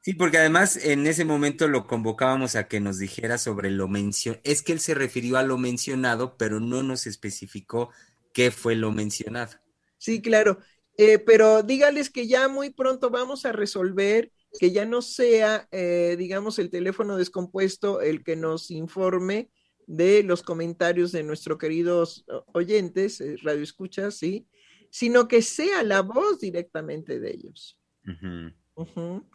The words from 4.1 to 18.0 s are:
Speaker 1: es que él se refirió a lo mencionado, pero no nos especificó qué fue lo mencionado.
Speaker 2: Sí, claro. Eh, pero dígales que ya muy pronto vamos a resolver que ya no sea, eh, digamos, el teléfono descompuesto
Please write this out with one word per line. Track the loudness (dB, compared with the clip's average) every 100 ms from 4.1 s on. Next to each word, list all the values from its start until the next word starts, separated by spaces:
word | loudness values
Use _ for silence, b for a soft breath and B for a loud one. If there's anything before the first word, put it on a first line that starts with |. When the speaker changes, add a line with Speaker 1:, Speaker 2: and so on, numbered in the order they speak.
| -4 -6 -6
Speaker 1:
es | -2 -2
que | 0
él | -4
se | -2
refirió | -2 -2 -4 -2 0
a |
lo | 0 -2
mencionado, | -2 -4 -4 -2 -2 -2 -4 _
pero | -4 -2
no | -4 -4
nos | -4 -4 -8
especificó | -10 -12 -12 -14 -16 -8 -6 -6 b b b _
qué | 2 2
fue | 2 -2 0
lo | -2
mencionado. | -2 -4 -6 -8 -10 -10 -14 _ _ _ _
Speaker 2:
Sí, | -6 -4
claro. | 4 4 4 2 b b _ 6
Eh, | 8 8
pero | 8 8 10 8
dígales | 4 4 4 4 -4
que | -6 0
ya | 2 2
muy | 0 -6
pronto | -2 -2 0 -2
vamos | -2 -4 -6
a | -6
resolver | -4 -4 -2 -2 0 2 2 0 _ _ 0
que | 2
ya | 2 0
no | -2
sea, | -4 0 4 6 4 0 -4
eh, | -6 -2 2 0 0
digamos, | -4 -4 -6 -4
el | -4
teléfono | -4 -4 -4 -4 -2
descompuesto | -4 -4 -8 -2 -2 -2 -4 -2